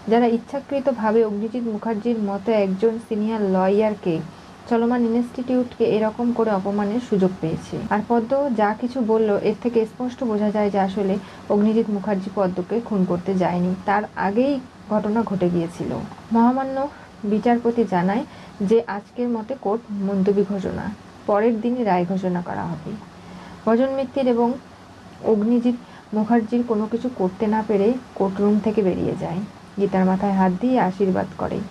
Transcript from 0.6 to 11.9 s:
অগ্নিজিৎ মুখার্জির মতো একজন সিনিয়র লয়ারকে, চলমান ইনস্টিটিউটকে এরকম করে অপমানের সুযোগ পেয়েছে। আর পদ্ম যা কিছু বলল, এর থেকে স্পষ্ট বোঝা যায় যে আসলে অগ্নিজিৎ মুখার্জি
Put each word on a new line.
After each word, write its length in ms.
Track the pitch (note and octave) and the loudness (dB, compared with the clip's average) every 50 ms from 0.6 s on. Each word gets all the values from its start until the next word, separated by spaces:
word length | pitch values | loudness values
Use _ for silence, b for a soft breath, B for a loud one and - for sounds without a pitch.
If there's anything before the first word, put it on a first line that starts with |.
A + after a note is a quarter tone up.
| C#4 - C#4 C#4 C4+ C#4+ B3 A3 A3 G#3+ G#3+ A#3 A3+ | -6 -4 -4 0 0 0 0 2 0 2 4 4 4
অগ্নিজিৎ 380 | G#3 G3+ G3+ A3 A3 A3 B3 A#3 | 2 0 -4 -4 -4 -4 -4 -4
মুখার্জির 540 | A3+ G#3 G#3 - A3+ A3+ G3+ G#3 A#3+ A#3 | -4 -6 -4 -4 -4 -4 -2 0 -2 0
মতো 340 | A3 G#3 G3 G3 G3+ G3 A#3 | 0 0 -2 -4 -2 0 2
একজন 420 | A3 G#3+ G3 F#3+ F#3+ F#3+ A3 A3+ A3 A#3 - - | 2 2 2 2 0 2 2 0 0 -2 -6 -6
সিনিয়র 320 | A3+ G#3 G#3+ A3 A3+ G#3+ G#3 F#3+ F#3+ | -4 -2 -2 -2 0 0 0 2 2
লয়ারকে, 600 | F#3 F#3 F#3+ G3+ G#3 G#3+ G#3+ G#3 G3+ - F#3 D#3+ F3+ - B B B B B B B - - | 2 4 4 4 4 2 2 0 -2 -2 -2 -2 -2 -4 B B B B B B B -4 0
চলমান 320 | A#3+ A3+ A#3 A#3 B3 B3 A#3 | 0 2 2 2 2 2 2
ইনস্টিটিউটকে 800 | A3+ A3+ A#3+ A#3+ A#3+ - C4 B3 B3+ B3+ B3 B3 B3 - - A#3 | 2 2 0 0 -2 -6 -8 -4 0 0 0 0 -2 0 0 2
এরকম 460 | - G3 G#3+ A3 A3 A3 - A#3+ A#3+ A#3 | 2 2 2 0 0 0 0 -2 0 0
করে 180 | - A3+ A3 | 2 2 2
অপমানের 500 | G#3 F#3+ F#3+ G3+ G3+ G3+ G#3 G3+ G#3 B3 A#3+ - | 0 0 0 -2 -2 0 0 0 -2 -2 -2 0
সুযোগ 220 | A3 F#3 F#3+ F3+ F#3 - | 2 2 2 2 0 -2
পেয়েছে। 360 | - D#3+ D#3+ D#3 - - F3 - - - | -4 -4 -4 -6 -6 -8 -8 -8 -2 -2
আর 120 | G3+ G#3+ G#3 | -2 -2 0
পদ্ম 420 | - A#3+ A#3 A3+ A#3 C4+ C#4 C#4+ C#4+ A3+ | 2 0 0 2 2 0 0 2 2 2
যা 200 | A3 G#3 G#3 G#3+ G#3 | 2 2 2 2 -2
কিছু 180 | B3 A#3+ B3 C4+ A3+ | -4 -4 -2 -2 2
বলল, 220 | G#3+ A3 A3 A3 G#3 G3+ | 2 4 4 4 4 2
এর 180 | - - G#3 G#3+ - | 2 2 0 0 0
থেকে 240 | - A#3+ A#3+ A3+ A3 | -2 0 2 2 0
স্পষ্ট 380 | A3 - - B3+ B3 B3 - C4+ | 0 -4 -6 -6 -6 -4 -4 -2
বোঝা 280 | A3+ G#3 G#3 G#3+ G#3 | -2 0 0 0 0
যায় 180 | G3+ G#3+ G#3 G3+ | 2 2 0 2
যে 80 | G3 G3 | 2 0
আসলে 380 | F#3+ G3 F#3+ G#3+ G3 F#3+ G3 G3 B B B B B - | 0 0 0 0 0 0 0 -2 B B B B B 0
অগ্নিজিৎ 400 | G3+ G#3 G#3 A3 A3 A3+ A3 | 2 4 4 4 4 2 2
মুখার্জি 400 | G#3+ | 0